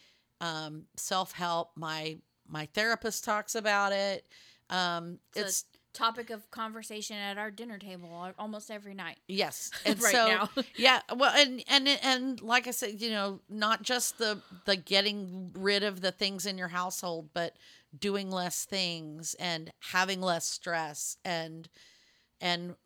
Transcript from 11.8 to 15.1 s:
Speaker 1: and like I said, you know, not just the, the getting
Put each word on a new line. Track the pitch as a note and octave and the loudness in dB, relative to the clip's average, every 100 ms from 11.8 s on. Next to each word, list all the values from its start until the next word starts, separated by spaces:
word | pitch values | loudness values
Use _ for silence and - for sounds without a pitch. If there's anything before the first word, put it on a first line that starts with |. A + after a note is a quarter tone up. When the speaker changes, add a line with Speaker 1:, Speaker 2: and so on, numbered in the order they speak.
| C4+ C#4 | 6 2
Speaker 1:
and | C4+ B3+ C4 B3 | 4 2 0 -4
like | A3 B3 A#3+ | 2 2 2
I | |
said, | A#3+ A3 G#3 | -4 -4 -2
you | A#3 | -2
know, | G#3+ G3 G3 - | 0 -2 -4 -10
not | G#3+ G#3+ A3 | -2 2 2
just | A3 B3 - - | 2 0 0 0
the, | A3+ G#3 - F#3 | -2 -2 -6 -8
the | - G3 | 0 0
getting | - G3 G3+ | 4 4 4